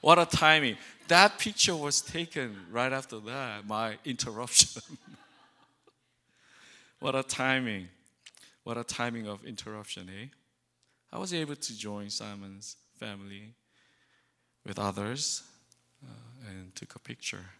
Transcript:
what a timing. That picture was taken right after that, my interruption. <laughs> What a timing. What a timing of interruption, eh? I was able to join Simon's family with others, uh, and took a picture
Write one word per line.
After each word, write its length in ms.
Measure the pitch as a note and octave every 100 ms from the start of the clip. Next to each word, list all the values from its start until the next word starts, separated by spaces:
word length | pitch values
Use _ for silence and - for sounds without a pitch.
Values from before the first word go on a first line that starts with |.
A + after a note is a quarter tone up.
what 180 | C3+ E3+
a 40 |
timing. 540 | E3 - D#3 D#3 C3+ G#2 - - -
That 300 | E3+ G3+ -
picture 380 | A3 G#3 - E3
was 240 | C#3+ C#3
taken 560 | - E3+ E3 D#3 B2 G2+ F2
right 220 | A2+ B2+
after 260 | C3+ C3 A2+
that, 480 | G#2 C3+ B2+ G#2 G#2
my 320 | G#2+ A2+ G#2+
interruption. 800 | - B2 B2 G#2+ B2 - - - -
<laughs> 60 | D3 - - - - - _ _ _ _ _ _ _ _ _ _ - - - - _
What 160 | - C3
a 80 |
timing. 640 | C3 - C3 C3 B2 G2+ F2+ _ _ _ - - - _
What 160 | - A#2
a 60 |
timing 420 | A#2+ - A#2+ A#2 G#2+
of 180 | G2+
interruption, 640 | - G#2 - G#2+ G2+ - F#2
eh? 180 | G2 C3 _ _ _ _ _ _ _ _
I 60 | -
was 160 | F#3+
able 220 | F3 D3+ C#3+
to 200 | - G#2+
join 340 | G#2+ G#2 G2+
Simon's 680 | G2+ G#2 G2+ G2 G2 G2+ - _ _
family 580 | A2+ G2+ G2 G2 G#2+ A#2+ _ _ _ _ _ _ _ _ _ _
with 140 | G2+ F#2+
others, 640 | G2+ G2 G#2 C3 - - - - _ _ _ _
uh, 440 | C3+ A2+ A#2 B2+ A2
and 240 | F#2+ F#2 -
took 180 | -
a 60 | -
picture 440 | - A#2 - G#2 F#2 -